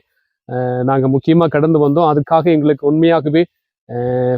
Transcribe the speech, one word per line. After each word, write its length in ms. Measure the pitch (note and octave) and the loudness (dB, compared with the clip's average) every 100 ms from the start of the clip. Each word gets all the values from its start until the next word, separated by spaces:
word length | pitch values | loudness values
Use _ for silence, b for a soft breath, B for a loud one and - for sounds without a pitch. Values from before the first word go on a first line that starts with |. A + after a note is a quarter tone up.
| - _ _ _ - | 0 _ _ _ -10
அஹ், 340 | B2 B2 B2 | -6 -4 -2
நாங்க 240 | B2+ C3+ C3 | -2 0 0
முக்கியமா 400 | C3+ - E3 E3 | 0 2 2 2
கடந்து 420 | D3 D#3 D#3 D3 | 0 0 2 2
வந்தோம். 180 | C#3+ E3 | 2 2
அதுக்காக 360 | D3 D3 D#3+ | 0 0 0
எங்களுக்கு 440 | D#3+ D#3+ D3 C#3+ D3 | 2 0 0 0 0
உண்மையாகவே, 560 | D#3 E3 E3 D3 D#3 F3 _ _ _ - | 0 2 0 0 -2 -2 _ _ _ -12
அஹ், 480 | A#2+ B2 B2 B2 | -6 -4 -2 -2